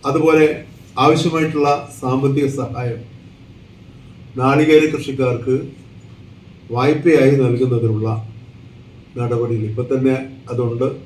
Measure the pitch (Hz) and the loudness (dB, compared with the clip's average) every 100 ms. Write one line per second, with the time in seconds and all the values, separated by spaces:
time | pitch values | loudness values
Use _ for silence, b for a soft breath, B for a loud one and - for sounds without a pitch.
0 | 139 147 160 156 151 - - - - - | -2 0 4 4 4 0 -12 -20 -14 2
1 | 143 156 175 160 156 151 143 143 - - | 2 4 0 0 -2 0 0 0 -4 -10
2 | 131 131 139 135 135 - 117 - 123 110 | -4 -2 0 0 -2 -4 -8 -6 -8 -8
3 | - - - - - - - - - - | -14 -20 -20 -20 -20 -20 -20 -20 -20 -20
4 | - - - 127 131 147 156 156 156 135 | -20 -20 -16 -2 0 2 6 6 4 -2
5 | - 131 127 117 127 131 - - - - | -8 -2 -2 -2 -2 -2 -4 -16 -20 -20
6 | - - - - - - - 113 135 151 | -20 -20 -20 -20 -20 -20 -8 -2 0 2
7 | 170 147 135 139 127 120 127 120 113 107 | 2 4 4 4 2 2 0 0 0 -2
8 | 110 110 - - - - - - - - | -2 -4 -8 -18 -20 -20 -20 -20 -20 -20
9 | - 123 120 120 117 113 107 110 123 131 | -16 -8 -4 -2 -2 -4 -4 -6 -2 0
10 | 131 131 - - - 120 120 117 131 - | 0 -2 -6 -16 -10 -4 -4 -2 -4 -6